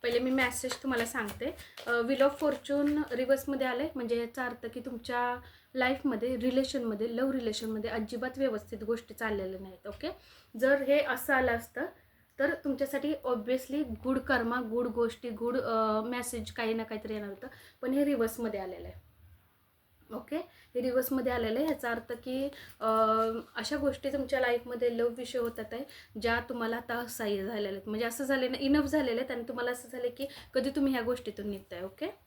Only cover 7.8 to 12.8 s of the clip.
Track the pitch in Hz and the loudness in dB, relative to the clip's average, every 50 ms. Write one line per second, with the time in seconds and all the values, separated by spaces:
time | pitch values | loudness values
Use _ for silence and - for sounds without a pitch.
7.8 | 214 233 220 226 220 214 - 233 233 254 254 269 269 262 220 208 - - - 208 | -2 -2 -2 -2 -4 -2 -4 -4 -4 -4 -2 0 0 2 2 0 -6 -8 -10 -8
8.8 | 214 208 233 226 - - 214 - 233 220 214 196 190 185 190 185 190 190 185 175 | -2 -2 -2 -2 -2 -12 -10 -6 -4 -2 -2 -2 -2 -4 -6 -8 -10 -12 -14 -14
9.8 | _ 208 202 - - 320 - - - - - - - _ _ 226 240 262 277 277 | _ -12 -12 -6 -6 -8 -8 -8 -16 -20 -20 -20 -20 _ _ 2 4 6 6 6
10.8 | 277 254 277 294 285 294 247 254 - - 285 262 262 254 233 233 233 - _ 247 | 6 6 6 6 6 4 0 -2 2 4 4 4 6 4 2 0 -2 -6 _ -6
11.8 | 294 370 - - _ _ _ _ _ _ _ - 269 302 330 320 - 285 269 262 | -6 -6 -6 -12 _ _ _ _ _ _ _ 0 2 2 2 0 0 -2 0 0